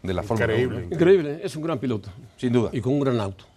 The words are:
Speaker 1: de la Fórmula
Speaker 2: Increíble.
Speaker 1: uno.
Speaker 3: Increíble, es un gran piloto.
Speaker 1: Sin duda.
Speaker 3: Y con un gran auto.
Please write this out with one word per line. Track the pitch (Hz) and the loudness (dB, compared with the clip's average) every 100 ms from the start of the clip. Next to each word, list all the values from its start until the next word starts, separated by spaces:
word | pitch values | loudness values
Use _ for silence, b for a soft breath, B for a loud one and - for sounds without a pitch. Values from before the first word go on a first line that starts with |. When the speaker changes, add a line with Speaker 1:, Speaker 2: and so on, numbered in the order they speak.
Speaker 1:
de | 95 | -2
la | 90 | -4
Fórmula | 92 113 113 | -2 0 2
Speaker 2:
Increíble. | 110 123 95 87 | 0 0 -4 -6
Speaker 1:
uno. | |
Speaker 3:
Increíble, | 165 165 190 147 156 | 2 6 6 4 -6
es | 185 156 | -8 -6
un | |
gran | 160 151 | -4 -4
piloto. | 131 110 98 90 - _ | -2 -4 -6 -18 -20 _
Speaker 1:
Sin | 127 | 0
duda. | 120 107 | 2 2
Speaker 3:
Y | 131 | -2
con | 120 | 0
un | 143 | 0
gran | 135 120 | 2 0
auto. | 101 98 - | -2 -8 -20